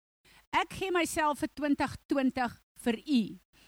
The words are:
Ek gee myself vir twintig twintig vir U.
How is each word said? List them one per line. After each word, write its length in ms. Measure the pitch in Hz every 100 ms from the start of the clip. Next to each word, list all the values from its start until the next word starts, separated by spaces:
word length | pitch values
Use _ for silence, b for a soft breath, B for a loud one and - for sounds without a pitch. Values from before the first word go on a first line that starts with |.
| _ _ b b b
Ek 220 | 339 381 -
gee 140 | 381
myself 480 | 359 320 330 302 285
vir 80 | 311 -
twintig 400 | 294 285 277 - -
twintig 520 | 277 262 254 240 - _ -
vir 140 | 240 226
U. 220 | 311 254 196 185 _ b